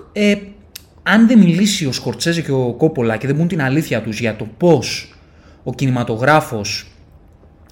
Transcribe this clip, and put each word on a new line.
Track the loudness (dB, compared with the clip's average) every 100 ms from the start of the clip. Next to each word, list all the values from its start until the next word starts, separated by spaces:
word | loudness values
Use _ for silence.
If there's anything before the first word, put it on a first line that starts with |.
| -12
ε, | -2 0 0 -4 -20 -20 -20 -20 _
αν | 2 4 6
δεν | 6
μιλήσει | 6 4 0 0 -4
ο |
Σκορτσέζε | -4 -6 -4 -4 -4
και | -2
ο | -2 -2
Κόπολα | 0 0 0 -2 -2
και | -2
δεν | -2
πούν | -2
την | -2
αλήθεια | 0 -2 -2 -4
τους | -4 -4
για | -4 -6
το | -10 -2
πώς | 2 2 0 -8 -12 -20 _ _ -20 -16
ο | -12
κινηματογράφος | -4 -2 -2 -2 -2 2 2 0 -6 -8 -10 -12 -20 -20 -20 _ _ _ _ _